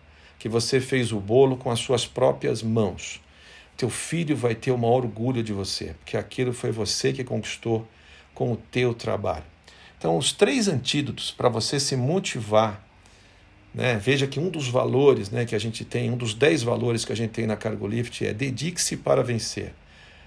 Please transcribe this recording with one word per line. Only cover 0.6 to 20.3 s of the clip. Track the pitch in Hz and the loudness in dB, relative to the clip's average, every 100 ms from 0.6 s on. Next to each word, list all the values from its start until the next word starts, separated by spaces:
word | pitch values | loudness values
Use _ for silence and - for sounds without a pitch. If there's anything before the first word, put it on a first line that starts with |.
| 113 135 | 2 2
fez | 127 135 117 | 2 0 0
o | 110 | -2
bolo | 98 123 135 127 | 4 6 6 4
com | 127 | -2
as | 117 | -2
suas | - 120 - | 2 0 0
próprias | - 131 139 143 113 | 2 2 2 -2 -2
mãos. | 113 113 101 85 - - - - - - - - | 0 2 2 -2 -10 -16 -18 -20 -20 -20 -20 -4
Teu | 117 | -4
filho | - - 165 151 131 | -4 -4 -2 0 0
vai | 120 113 | 0 0
ter | - | 0
o | 127 | 2
maior | 117 127 | 4 4
orgulho | 123 104 120 127 | 2 -2 -2 0
de | 110 | -2
você, | 101 95 - 85 80 | -2 -4 -6 -8 -12
porque | - 110 | -6 -6
aquilo | 98 - 127 | -4 -4 -2
foi | 120 120 | -2 -4
você | 110 98 - 135 | -2 -2 0 0
que | 135 | 0
conquistou | 127 117 104 - 117 113 113 - - - - | -4 -4 -6 -6 0 0 -2 -18 -20 -20 -12
com | - 127 | -4 -2
o | 113 | -2
teu | - 127 123 | -4 0 0
trabalho. | 117 117 104 101 80 - - - - - - | 0 -2 -2 -2 -4 -8 -20 -20 -20 -20 -4
Então, | 165 165 | 0 2
os | - | 0
três | - 208 269 202 | 2 2 4 2
antídotos | 135 120 147 127 - - | 0 0 -2 -2 -4 -8
pra | - 123 | 0 2
você | 113 - 143 | 2 0 0
se | 139 131 | 0 0
motivar, | 127 190 - 131 104 107 110 101 - _ - - - - - - - | 0 0 -2 -6 2 4 4 0 -14 _ -20 -20 -20 -20 -20 -20 -14
né? | 113 123 113 | -4 0 0
Veja | 104 139 139 | 2 2 0
que | 139 | -2
um | 180 | -4
dos | 165 131 | -4 -2
valores, | 123 120 123 143 123 101 | 0 2 6 6 6 2
né, | 123 117 | -2 -2
que | |
a | 110 | -2
gente | 113 110 - | -4 -6 -6
tem, | 120 120 | -4 -2
um | 120 | -2
dos | 117 | -4
dez | 110 143 160 | 2 4 4
valores | 117 113 120 113 - | 0 0 0 -2 -2
que | |
a | 110 | -4
gente | 113 | -4
tem | 113 113 | -2 -2
na | 104 | -2
Cargo | 110 104 107 | -4 -4 -4
Lift | 117 120 - 107 | -4 -4 -4 -4
é | |
dedique-se | 104 135 117 156 175 - - | -2 -4 -4 -4 -2 -4 -2
para | 143 139 | 2 2
vencer. | 120 113 - - 92 - - - - - - | 2 -2 -4 -8 -10 -12 -20 -20 -20 -20 -20